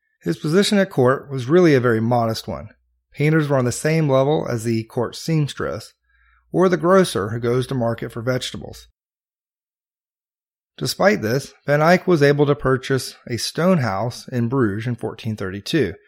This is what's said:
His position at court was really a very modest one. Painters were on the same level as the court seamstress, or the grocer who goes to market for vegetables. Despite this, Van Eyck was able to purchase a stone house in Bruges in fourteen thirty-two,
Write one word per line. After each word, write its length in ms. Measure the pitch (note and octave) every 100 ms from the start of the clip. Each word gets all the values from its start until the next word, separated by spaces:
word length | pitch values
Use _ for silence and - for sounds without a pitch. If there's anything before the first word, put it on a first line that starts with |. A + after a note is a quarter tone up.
| _ _
His 160 | E3+ E3
position 400 | D3+ F3+ G3+ G#3
at 140 | F#3+
court 400 | - B2 C#3 -
was 160 | C3+ B2
really 280 | F3 F3
a 60 | C3+
very 180 | A#2+ A2
modest 480 | A2+ A#2+ A2+ A2 -
one. 220 | D2 - _ _ _ _
Painters 340 | - D3+ D#3+ C#3+
were 80 | C3+
on 80 |
the 80 | B2
same 340 | - D#3 D#3+ D3+
level 400 | C3 C3+ D#3 -
as 160 | A#2
the 220 | A#2 A2+
court 320 | A2+ - A2+ -
seamstress, 760 | - D#3+ C#3+ - C#2+ D#2+ - _ _ _ _ _ _
or 160 | D#3+ F#3
the 80 | F3
grocer 540 | E3 F#3+ F#3 G2+ G2+
who 100 | A#2
goes 260 | A#2 B2 B2+
to 60 |
market 380 | C3 A#2 A#2 A#2+
for 80 | A#2+
vegetables. 680 | A#2 B2+ - - - - - _ _ _ _ _ _ _ _ _ _ _ _ _ _ _ _ _ _ -
Despite 460 | C3+ - F#3 G#2
this, 320 | A2 C3+ - _ -
Van 140 | D3
Eyck 260 | D#3 F3+ -
was 160 | E3
able 220 | C#3+ C#3+
to 100 | C#3
purchase 600 | C#3+ C3 C3 - C3 - - -
a 120 | A#2
stone 400 | - - F3 F3+
house 500 | A#2+ G2 A#2+ - -
in 200 | B2 A#2
Bruges 380 | C3+ A2 G2+ A#2+
in 100 | A#2
fourteen 400 | A#2 - A2 G#2+
thirty-two, 580 | F#2+ G2 - E3 G2 -